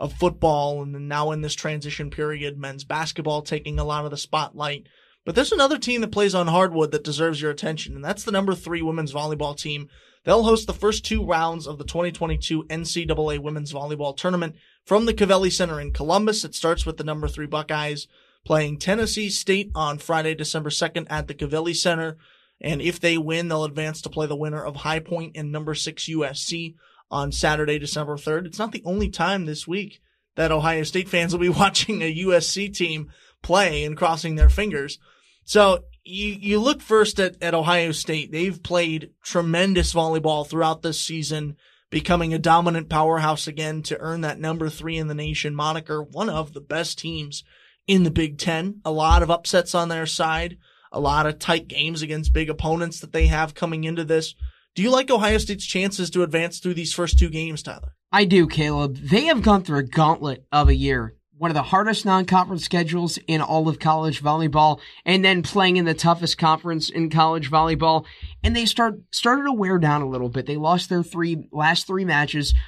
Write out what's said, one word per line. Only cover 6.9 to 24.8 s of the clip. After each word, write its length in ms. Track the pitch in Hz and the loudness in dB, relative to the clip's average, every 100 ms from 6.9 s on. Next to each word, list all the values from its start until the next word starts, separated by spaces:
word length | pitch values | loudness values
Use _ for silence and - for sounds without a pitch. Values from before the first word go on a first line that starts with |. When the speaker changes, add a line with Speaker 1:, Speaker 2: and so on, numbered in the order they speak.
Speaker 1:
that 140 | 147 | -2
deserves 360 | 151 143 165 151 | -4 0 0 0
your 120 | 151 | -4
attention, 420 | 147 156 160 - | -4 -6 -6 -8
and 100 | 139 | -10
that's 200 | 147 202 | -8 -6
the 80 | - | -2
number 240 | 196 196 180 | 0 0 -2
three 260 | 165 170 | -4 -4
women's 300 | 160 160 151 | -2 -4 -4
volleyball 440 | 143 151 151 147 147 | -4 -4 -4 -6 -6
team. 320 | 151 147 147 _ _ _ | -8 -8 -12 _ _ _
They'll 180 | - 208 | 2 4
host 240 | 220 220 - | 6 2 0
the 60 | |
first 320 | - 208 214 | -2 0 0
two 200 | - 220 | -2 -2
rounds 440 | 214 165 165 165 151 | 0 0 0 -4 -10
of 100 | 151 | -12
the 60 | |
twenty 260 | 131 165 175 | -8 -4 -4
twenty-two 560 | 165 165 156 - 160 - | -4 -4 -4 -2 -4 -4
N 160 | 160 | -8
C 200 | 165 175 | -6 -6
double 260 | 160 151 151 | -2 -2 -2
A 80 | 147 | -4
Women's 340 | 147 151 147 | -6 -8 -8
Volleyball 440 | 143 147 151 143 139 | -8 -8 -6 -6 -4
Tournament 400 | 180 180 165 156 _ _ | -2 -2 -4 -10 _ _
from 220 | - 202 226 | 2 2 2
the 80 | |
Covelli 380 | 220 196 190 190 | 2 4 4 2
Center 280 | - 180 151 | 0 -2 -4
in 120 | 143 | -6
Columbus. 520 | - 147 190 214 214 | -4 2 2 2 -2
It 120 | 160 - | -4 -2
starts 280 | 185 170 | 0 0
with 120 | - 156 | -2 -4
the 80 | |
number 240 | 151 151 147 | -6 -4 -6
three 180 | - 147 | -6 -6
Buckeyes 640 | 151 151 151 151 147 - _ _ _ | -6 -4 -4 -4 -6 -12 _ _ _
playing 360 | - 156 151 147 | 0 0 0 -2
Tennessee 500 | 180 214 220 214 202 | -2 0 0 -2 -4
State 400 | - - 190 202 160 | -4 0 0 0 -2
on 220 | 151 147 | -2 -4
Friday, 360 | - 160 156 | -2 0 0
December 360 | 156 151 160 151 | -4 -4 -4 -4
second 360 | 143 165 170 160 | -2 -2 -4 -6
at 200 | 151 143 | -6 -6
the 60 | |
Covelli 420 | 143 147 156 165 165 | -6 -4 -2 -2 -2
Center. 420 | 180 165 160 156 _ _ _ _ | 0 0 -4 -8 _ _ _ _
And 200 | 147 151 | -6 -4
if 200 | 170 170 | -4 0
they 180 | 170 165 | 0 0
win, 300 | 151 165 170 | 0 -4 -2
they'll 160 | 156 | -2
advance 360 | 156 143 156 156 | -4 -6 -8 -8
to 60 | 151 | -8
play 200 | 156 151 | -6 -4
the 80 | 147 | -4
winner 280 | 151 151 | -6 -6
of 120 | - | -8
High 240 | 139 | -8